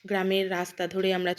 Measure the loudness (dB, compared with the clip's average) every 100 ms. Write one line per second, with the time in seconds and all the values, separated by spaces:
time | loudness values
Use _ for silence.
0 | -4 0 2 2 2 -2 -4 -4 -4 0
1 | 2 2 0